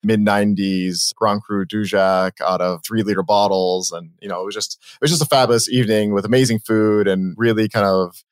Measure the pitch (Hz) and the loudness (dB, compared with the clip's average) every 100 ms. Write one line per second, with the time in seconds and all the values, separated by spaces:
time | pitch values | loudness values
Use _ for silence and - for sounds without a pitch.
0 | 104 110 104 101 104 98 98 95 92 87 | 0 2 2 2 2 0 0 -2 -2 -2
1 | - - 110 101 - 101 95 107 101 98 | -4 0 -2 -2 -4 -6 -4 -4 -2 0
2 | 95 95 92 - 76 92 90 87 - 110 | 2 2 0 -2 -2 0 -2 -4 -4 -4
3 | 101 95 87 104 101 95 92 92 90 85 | -2 -2 0 2 2 2 0 -2 -4 -10
4 | 85 90 101 90 95 104 - - - - | -14 _ -10 -8 -8 -8 -10 -12 -20 -4
5 | 147 170 - 139 117 117 - 127 110 107 | -2 0 0 2 2 2 2 0 2 2
6 | 104 101 104 123 131 113 - 110 107 104 | 2 0 0 0 2 -2 0 0 2 2
7 | 98 95 92 90 117 110 107 113 101 95 | 2 0 -2 -2 0 2 0 2 2 2
8 | 90 - _ | 0 -6 _